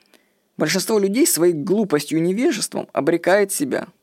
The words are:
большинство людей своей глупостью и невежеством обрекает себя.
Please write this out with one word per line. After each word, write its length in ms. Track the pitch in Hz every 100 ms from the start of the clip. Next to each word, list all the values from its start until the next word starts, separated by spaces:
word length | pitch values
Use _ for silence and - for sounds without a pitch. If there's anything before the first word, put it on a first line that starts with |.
| _ _ _ _ _ -
большинство 440 | 156 180 - 214
людей 260 | 196 220 330
своей 280 | 151 175
глупостью 640 | 165 139 202 202 147 147 156
и 20 |
невежеством 680 | 170 196 302 208 - - -
обрекает 580 | - 139 170 170 202 196
себя. 360 | - 135 107 - _